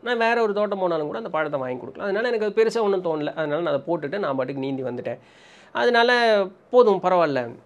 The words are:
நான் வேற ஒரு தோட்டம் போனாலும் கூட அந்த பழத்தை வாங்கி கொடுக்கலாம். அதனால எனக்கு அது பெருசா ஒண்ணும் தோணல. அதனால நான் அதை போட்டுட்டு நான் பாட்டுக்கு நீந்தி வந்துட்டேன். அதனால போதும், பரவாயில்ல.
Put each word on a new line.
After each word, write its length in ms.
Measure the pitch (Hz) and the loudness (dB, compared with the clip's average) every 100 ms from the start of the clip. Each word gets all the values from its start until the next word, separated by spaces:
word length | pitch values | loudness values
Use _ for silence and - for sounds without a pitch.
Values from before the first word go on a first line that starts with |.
நான் 160 | 233 233 | -4 0
வேற 240 | 226 233 | 2 2
ஒரு 120 | 220 | 2
தோட்டம் 240 | 202 208 202 | 0 -2 0
போனாலும் 280 | 185 165 151 | -2 0 -2
கூட 120 | 220 | -6
அந்த 120 | 226 | -6
பழத்தை 300 | 156 156 147 | -4 -2 -2
வாங்கி 180 | 127 127 | -4 -6
கொடுக்கலாம். 300 | 117 - 202 | -10 -8 -4
அதனால 220 | 202 247 | -2 -2
எனக்கு 160 | 226 214 | -2 -2
அது 100 | 208 | 2
பெருசா 280 | 226 233 | 2 2
ஒண்ணும் 200 | 208 190 | 0 0
தோணல. 300 | 180 156 147 | 0 -2 -4
அதனால 280 | - 151 147 | -4 -4 -2
நான் 120 | 170 | -2
அதை 80 | 143 151 | -2 -2
போட்டுட்டு 320 | 170 147 196 | -4 -4 -4
நான் 180 | 165 135 | -2 -2
பாட்டுக்கு 260 | 131 139 | -2 -4
நீந்தி 200 | 135 135 | -6 -4
வந்துட்டேன். 360 | 127 120 120 120 - - - - - | -6 -6 -8 -10 -14 -20 -20 -20 -10
அதனால 380 | 226 240 233 240 247 233 208 190 - _ | -2 2 4 4 4 4 2 0 -6 _
போதும், 300 | 247 220 190 | 4 6 6
பரவாயில்ல. 400 | 180 185 160 135 117 107 | 4 4 2 0 -4 -8